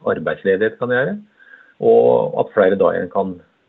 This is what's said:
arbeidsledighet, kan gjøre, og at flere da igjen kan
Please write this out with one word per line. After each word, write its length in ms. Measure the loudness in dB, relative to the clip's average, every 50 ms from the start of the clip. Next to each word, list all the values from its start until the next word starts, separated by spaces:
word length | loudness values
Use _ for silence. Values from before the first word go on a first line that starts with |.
| -6
arbeidsledighet, 720 | -4 -4 -4 -4 -6 -8 -4 -2 -2 0 0 0 -2 -2 -4
kan 100 | -4 -2
gjøre, 320 | -2 -2 -2 -4 -6 -8 -12 _ _ _ _ _ -20 -20 _ _ _ -2
og 580 | 2 4 4 4 4 4 2 2 0 -2 -4 -4
at 160 | -4 -2 0
flere 240 | 2 2 2 2 2
da 160 | 2 0 0
igjen 160 | -2 -6 -4
kan 280 | -4 -4 -4 -4 -8 -12 -18 _ _ _ _